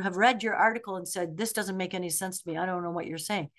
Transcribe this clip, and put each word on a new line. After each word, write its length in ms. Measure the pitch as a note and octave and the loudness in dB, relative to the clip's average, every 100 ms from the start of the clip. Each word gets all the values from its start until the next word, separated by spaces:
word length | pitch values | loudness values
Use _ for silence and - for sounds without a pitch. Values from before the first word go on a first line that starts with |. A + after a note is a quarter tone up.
have 140 | G3 F3+ | 0 4
read 260 | A#3+ A3+ | 6 6
your 120 | A3 G3+ | 0 4
article 420 | G#3+ A3+ G#3 F#3 | 4 4 -4 -6
and 100 | F3 | -4
said, 300 | F#3+ E3+ D#3+ | -4 -4 -2
"This 160 | A3+ | -2
doesn't 240 | A3 G3 F#3+ | 0 -2 -2
make 160 | F3+ | -2
any 160 | F#3 F3 | -2 -2
sense 320 | D#3 F#3+ F#3 | -2 -2 -4
to 80 | E3+ | -4
me. 80 | D#3+ | -2
I 80 | F#3 | 0
don't 180 | F3+ | -2
know 80 | F3 | -2
what 160 | E3+ - | -4 -4
you're 100 | D#3+ | -6
saying." 320 | - G3+ D3 | -2 -2 -2